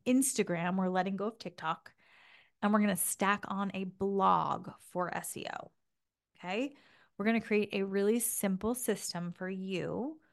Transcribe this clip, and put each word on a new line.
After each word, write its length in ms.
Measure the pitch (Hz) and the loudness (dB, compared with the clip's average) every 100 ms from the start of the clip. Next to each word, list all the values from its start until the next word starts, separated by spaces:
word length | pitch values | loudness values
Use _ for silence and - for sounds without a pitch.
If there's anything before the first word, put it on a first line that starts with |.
| - | 2
Instagram, 680 | 254 262 - 196 170 175 190 | 4 4 2 0 0 0 2
we're 120 | 185 | 2
letting 280 | 185 190 190 | 2 0 0
go 100 | 208 | -4
of 120 | 226 | -6
TikTok, 540 | 170 - 160 170 - - _ - - - _ _ | -10 -6 -6 -6 -10 -20 _ -20 -20 -20 _ _
and 100 | 208 | 2
we're 80 | 214 | 4
gonna 160 | 208 180 | 4 2
stack 480 | - - 196 202 - | -2 0 2 2 -2
on 220 | 196 196 | -4 -4
a 100 | 190 | -4
blog 840 | 185 185 196 196 190 175 151 147 185 - | -6 -2 0 4 6 4 2 -2 -6 -14
for 340 | - 180 175 | -8 -4 -2
S 220 | - 170 - | -4 -8 -8
E 100 | - - | -8 -10
O, 100 | - _ _ _ _ _ _ - | -12 _ _ _ _ _ _ -14
okay? 380 | 180 208 285 - _ _ _ - | -6 -4 -4 -8 _ _ _ -4
We're 100 | 208 | 0
gonna 140 | 226 | 0
create 280 | 220 214 202 | 2 0 2
a 100 | 202 | -2
really 360 | 196 196 202 233 | 0 2 2 2
simple 560 | - - 196 190 214 | 0 -2 0 0 -2
system 580 | 247 - 190 - 175 175 | -2 -2 -2 -4 -6 -6
for 160 | - 185 | -6 -8
you 720 | 190 190 180 151 165 269 311 _ | -6 -4 -4 -2 -4 -4 -8 _